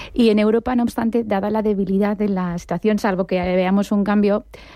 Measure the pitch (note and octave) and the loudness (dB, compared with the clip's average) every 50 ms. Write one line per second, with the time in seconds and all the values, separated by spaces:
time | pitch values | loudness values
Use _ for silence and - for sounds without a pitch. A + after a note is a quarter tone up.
0 | - - - B3+ A#3 A3 G#3 G#3 G#3 G#3+ A3+ A3+ - B3 B3+ A#3+ A#3+ A3+ - A#3+ | -14 -6 0 2 4 4 4 4 2 2 2 0 0 0 0 0 0 -2 -2 -4
1 | A#3 A3+ B3 A#3 A3+ G#3 G3+ G3 G3+ G#3 G#3+ A3 G#3 G#3+ G#3 G3 F#3+ F#3 F#3+ G3 | -2 -2 -2 -2 -2 -2 -2 -2 -2 -2 -2 0 0 0 0 0 0 0 0 0
2 | G#3 G3+ G#3+ F#3+ G#3 G3 G3 F#3 F3+ F3 E3+ F3 - - E3+ E3+ - G#3+ G#3+ G#3 | 0 0 0 -2 -2 -2 -2 -2 -2 -4 -4 -6 -6 -6 -4 -2 0 0 0 0
3 | - G#3 F#3 F3+ F#3 - F#3 F3+ F3+ F#3 F3+ F#3 F3+ F#3 G3 G3+ G3 - G#3+ G3+ | 0 0 0 0 -2 -2 -2 -2 0 0 0 2 2 2 2 0 0 0 0 0
4 | G3 G#3 G#3 G#3 G#3 G3 G3+ G#3 - - - - - - - | 2 2 2 2 2 2 2 0 -2 -8 -18 -20 -20 -20 -20